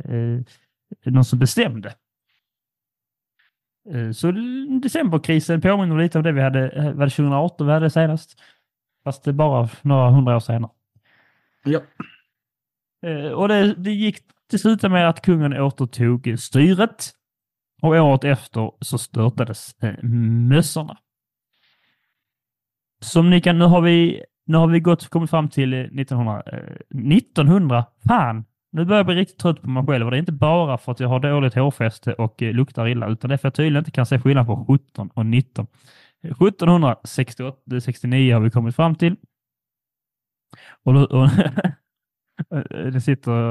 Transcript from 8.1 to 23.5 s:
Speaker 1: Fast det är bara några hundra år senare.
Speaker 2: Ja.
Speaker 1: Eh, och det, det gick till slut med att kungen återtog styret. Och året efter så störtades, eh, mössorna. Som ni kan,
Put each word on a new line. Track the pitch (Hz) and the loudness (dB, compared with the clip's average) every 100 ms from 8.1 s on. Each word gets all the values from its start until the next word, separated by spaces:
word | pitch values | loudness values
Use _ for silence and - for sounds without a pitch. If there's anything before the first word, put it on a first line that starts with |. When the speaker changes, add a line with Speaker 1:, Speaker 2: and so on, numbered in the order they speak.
| 160 - _ _ _ _ _ _ _ | -2 -8 _ _ _ _ _ _ _
Speaker 1:
Fast | 139 - | -10 -6
det | 147 | -4
är | |
bara | 143 151 127 117 - | 0 0 0 -2 -4
några | 143 135 123 | 0 4 6
hundra | 139 127 117 | 4 4 0
år | |
senare. | - 113 113 _ _ _ _ _ _ _ _ _ | -2 -6 -6 _ _ _ _ _ _ _ _ _
Speaker 2:
Ja. | 139 160 - - - _ _ _ _ _ _ _ _ _ 170 | -4 -4 -6 -18 -18 _ _ _ _ _ _ _ _ _ -10
Speaker 1:
Eh, | 151 147 | -8 -6
och | - 202 | -4 0
det, | 208 202 170 | 2 2 0
det | 190 | -4
gick | 208 214 - _ _ - | -2 -4 -4 _ _ -6
till | 202 | 0
slut | 214 220 | 2 2
med | 202 180 170 | 2 2 2
att | 165 | 0
kungen | - 165 143 | 0 2 0
återtog | 135 139 - 123 - 120 123 123 113 | -2 -4 -2 -6 0 0 0 -2 -6
styret. | - 131 160 185 226 - - _ _ _ _ _ _ _ | -2 2 4 2 0 -4 -18 _ _ _ _ _ _ _
Och | 160 | 2
året | 165 147 131 | 4 4 4
efter | 143 135 - 117 113 - | 0 -2 -4 -8 -8 -8
så | - 120 | -8 -8
störtades, | - 117 113 117 123 - - - | -6 -2 0 0 -6 -8 -16 -8
eh, | 113 - 120 120 113 117 120 | -8 -6 -4 -2 0 0 2
mössorna. | 147 165 165 151 - _ _ _ _ _ _ _ _ _ _ _ _ _ _ _ _ _ _ _ _ | 2 2 -4 -10 -14 _ _ _ _ _ _ _ _ _ _ _ _ _ _ _ _ _ _ _ _
Som | - 165 170 | -2 2 4
ni | 180 | 4
kan, | 175 | 4